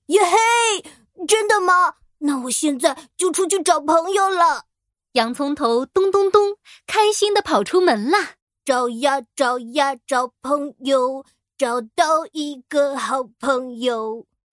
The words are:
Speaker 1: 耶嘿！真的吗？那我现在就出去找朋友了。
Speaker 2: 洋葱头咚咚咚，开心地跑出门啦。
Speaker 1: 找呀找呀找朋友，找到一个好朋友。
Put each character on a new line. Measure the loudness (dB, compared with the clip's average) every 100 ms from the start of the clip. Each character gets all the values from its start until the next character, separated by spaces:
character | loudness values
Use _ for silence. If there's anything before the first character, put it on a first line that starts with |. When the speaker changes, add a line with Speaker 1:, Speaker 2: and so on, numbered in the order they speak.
| 0
Speaker 1:
耶 | 2
嘿！ | 4 4 2 2 2 -2 -6 -20 _ -10 0
真 | 0 4
的 | 2
吗？ | 4 2 2 -2 _ -6
那 | -4 -4
我 | -4
现 | -2 -2 0
在 | 0 -2 -12 -4
就 | -2
出 | 0 -2
去 | 0
找 | 0 0
朋 | 2 0 2
友 | 0 0
了。 | 2 0 0 -8 _ _ _ _
Speaker 2:
洋 | -2 -2
葱 | -2 -4 -2
头 | 0 0 0
咚 | 0 2
咚 | 2 4
咚， | 2 2 -4 -16 -20 -6
开 | 0 2
心 | 2 0
地 | 0
跑 | 2 0
出 | 2 2
门 | 2 0 0
啦。 | 0 -2 -10 _ _
Speaker 1:
找 | -2 0 0
呀 | -2 -2 -2 -4 -4
找 | -2 -2
呀 | -4 -2 -2 -2 -4
找 | -2 -2 _
朋 | -4 -4 -4 -8
友， | 0 0 0 -4 -12 _ _ -6
找 | -4 -4
到 | -6 0 2 2 -2
一 | -8 -8 -10 -4
个 | 0 0 -2
好 | -4 -4 -6 -8
朋 | -2 -2 -4 -4
友。 | -4 -2 -6 -10 -14 _ _